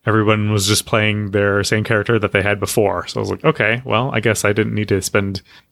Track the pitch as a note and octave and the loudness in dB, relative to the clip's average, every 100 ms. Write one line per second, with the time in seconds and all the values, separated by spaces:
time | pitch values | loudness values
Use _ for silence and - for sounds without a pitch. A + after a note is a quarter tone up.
0 | - G#2+ G#2+ G#2+ G#2 G#2+ G2 G#2+ - A2 | 0 2 2 2 2 0 2 0 0 0
1 | G#2+ G#2 G#2 G2+ G2+ G2+ G2 A2 G#2+ A2 | 0 -2 -2 0 2 2 0 0 0 0
2 | G#2 A2+ G2+ G2+ G2 G#2 G2+ - G2+ F2+ | 2 0 2 0 0 0 0 0 2 0
3 | - A2+ G2+ F#2+ D#3 - G#2+ B2 C3 G#2+ | -6 -6 -4 0 0 2 0 0 -2 -2
4 | C3+ A#2+ A2+ G2+ G#2 G#2+ A2 G#2+ G#2 G2 | 0 -2 0 0 0 0 0 -2 0 -2
5 | - G#2 G2+ F#2 - - _ | 0 -2 -2 -6 -12 -20 _